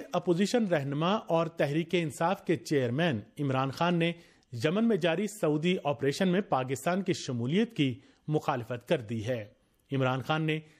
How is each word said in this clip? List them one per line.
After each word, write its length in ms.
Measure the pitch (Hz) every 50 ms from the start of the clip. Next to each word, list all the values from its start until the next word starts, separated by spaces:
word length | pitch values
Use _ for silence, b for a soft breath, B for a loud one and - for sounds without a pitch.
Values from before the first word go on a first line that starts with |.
| - - -
اپوزیشن 520 | 180 - 180 175 170 208 190 - 240 226
رہنما 460 | 180 170 147 135 139 139 147 165 180
اور 360 | 202 - - - 170 165 170 160
تحریک 420 | - - 160 143 147 160 156 -
انصاف 540 | - 175 165 147 - - 165 175 196 - -
کے 100 | - 165
چیئرمین 640 | 123 - - 160 139 127 117 120 147 175 170 127 104 98 - _ -
عمران 320 | 143 135 131 131 135 135
خان 240 | 123 - 165 175 175
نے 160 | 170 165 170 170 170 B B B B B B 123 117 131
یمن 240 | 156 180 214 233 226
میں 100 | 220 165
جاری 300 | 165 170 165 175 214 202
سعودی 500 | - - - 156 151 156 156 180 185 - -
آپریشن 440 | 143 143 - - 139 139 - 196 185
میں 140 | 175 196
پاکستان 600 | 208 - 147 131 135 127 139 - - 175 185 196
کی 120 | 185 - 147
شمولیت 600 | - - - 127 117 117 131 160 202 233 233 -
کی 240 | - 143 131 117 B B B B B B -
مخالفت 600 | 151 151 - - 143 127 110 - 123 120 - -
کر 140 | 175 143
دی 260 | 110 104 120 110 95 117
ہے۔ 180 | 127 117 104 - - _ _ _ _ _ _ _
عمران 300 | 135 135 135 127 127 131
خان 200 | 120 - 156 160
نے 180 | 160 156 156 156 156 b b b